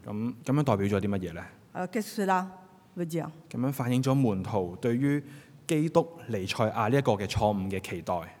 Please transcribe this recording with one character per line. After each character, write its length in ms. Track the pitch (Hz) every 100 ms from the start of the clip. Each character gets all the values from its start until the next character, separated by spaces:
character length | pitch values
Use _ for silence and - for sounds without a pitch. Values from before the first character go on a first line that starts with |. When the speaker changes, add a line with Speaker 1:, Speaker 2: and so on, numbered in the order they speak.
| -
Speaker 1:
噉， 260 | 107 117 123 -
噉 80 |
樣 100 | 139
代 140 | 139 101
表 100 | 101
咗 140 | 101
啲 80 | 101
乜 100 | 101
嘢 140 | 90
呢？ 80 | 82 82 - -
Speaker 2:
Alors, 140 | - 180
qu'est-ce 260 | 226 208 -
que 100 | 190
cela 200 | 185 185 - - - - -
veut 80 | 170
dire ? 220 | 160 156 - -
Speaker 1:
噉 80 | -
樣 120 | 131
反 180 | 139 123
映 100 | 123
咗 120 | 131
門 280 | 135 123 95
徒 340 | 98 107 90 90
對 140 | 120 120
於 260 | 143 143 139 - - - -
基 200 | 156 160
督 180 | 165 165 - 113
彌 160 | 107 92
賽 140 | - 110
亞 180 | - 107
呢 80 | 135
一 40 |
個 100 | 131
嘅 160 | 104 98
錯 260 | - 107
誤 160 | 104 95
嘅 100 | 95
期 200 | - 92
待。 120 | 80 87 82 -